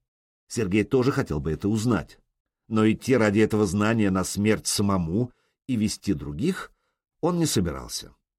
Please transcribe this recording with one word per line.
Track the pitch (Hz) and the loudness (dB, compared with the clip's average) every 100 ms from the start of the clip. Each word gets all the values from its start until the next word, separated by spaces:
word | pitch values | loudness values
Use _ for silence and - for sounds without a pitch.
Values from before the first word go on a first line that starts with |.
| _ _ _ _ - | _ _ _ _ -12
Сергей | - 101 104 | -6 -2 0
тоже | 101 131 123 | 2 2 2
хотел | 139 - 76 | 0 -2 -4
бы | 73 | -4
это | 78 101 | -2 -2
узнать. | 110 120 101 67 - _ _ _ _ - | 0 0 0 -2 -14 _ _ _ _ -4
Но | 110 110 | 2 2
идти | 110 - 127 | 2 2 2
ради | 107 101 | 4 4
этого | 104 107 104 | 2 2 2
знания | 101 104 117 101 | 2 2 2 2
на | 95 | 0
смерть | 87 - 104 98 - | -2 0 0 0 -2
самому | - 101 95 82 95 123 _ _ _ - | -2 0 0 0 -2 -4 _ _ _ -6
и | 120 | -2
вести | 104 - 151 | -2 -2 -4
других | 143 73 73 147 185 - _ _ _ _ _ | -4 -4 -4 -4 -4 -8 _ _ _ _ _
он | 160 175 | -2 0
не | 160 | 0
собирался. | 117 85 67 60 - - _ _ | 0 -2 -4 -10 -12 -14 _ _